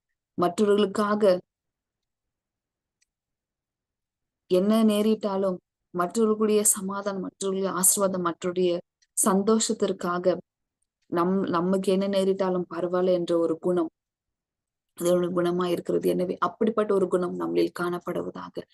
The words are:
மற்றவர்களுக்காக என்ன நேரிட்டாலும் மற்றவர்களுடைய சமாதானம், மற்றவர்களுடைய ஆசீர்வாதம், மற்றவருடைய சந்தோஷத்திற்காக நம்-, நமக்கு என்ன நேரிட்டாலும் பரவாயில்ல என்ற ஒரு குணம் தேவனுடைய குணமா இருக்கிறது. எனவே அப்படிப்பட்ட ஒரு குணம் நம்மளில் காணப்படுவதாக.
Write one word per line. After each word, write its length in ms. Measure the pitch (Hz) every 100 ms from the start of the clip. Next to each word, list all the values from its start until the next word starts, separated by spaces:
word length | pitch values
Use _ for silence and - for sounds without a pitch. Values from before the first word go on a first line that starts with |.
| _ _ _ -
மற்றவர்களுக்காக 840 | 175 175 208 202 196 196 208 208 202 180 - _ _ _ _ _ _ _ _ _ _ _ _ _ _ _ _ _ _ _ _ _ _ _ _ _ _ _ _ _ -
என்ன 220 | 180 196 220
நேரிட்டாலும் 720 | 220 208 214 208 208 196 196 180 _ _ _
மற்றவர்களுடைய 680 | 180 180 226 220 214 214 214
சமாதானம், 600 | 214 208 190 196 202 196
மற்றவர்களுடைய 460 | 185 - 196 190 190
ஆசீர்வாதம், 540 | 175 185 - 190 190 170
மற்றவருடைய 460 | 165 180 180 180 170 - _ _ -
சந்தோஷத்திற்காக 1200 | 220 190 202 220 - 214 196 190 180 175 185 180 - _ _ _ _ _ -
நம்-, 340 | 175 175 196 -
நமக்கு 400 | 175 180 190 190
என்ன 140 | 190 196
நேரிட்டாலும் 600 | 196 190 190 185 185 180
பரவாயில்ல 460 | 170 175 180 185 180
என்ற 140 | 170 170
ஒரு 160 | 165 160
குணம் 320 | 180 175 - _ _ _ _ _ _ _ _ _ _ -
தேவனுடைய 320 | 175 180 175
குணமா 320 | 180 175 175
இருக்கிறது. 420 | 180 175 - 175 180
எனவே 260 | 175 180 185
அப்படிப்பட்ட 520 | 175 - 214 220 208
ஒரு 120 | 196 180
குணம் 280 | 180 180 180
நம்மளில் 380 | 165 170 170 -
காணப்படுவதாக. 800 | 175 175 - 170 180 180 180 - -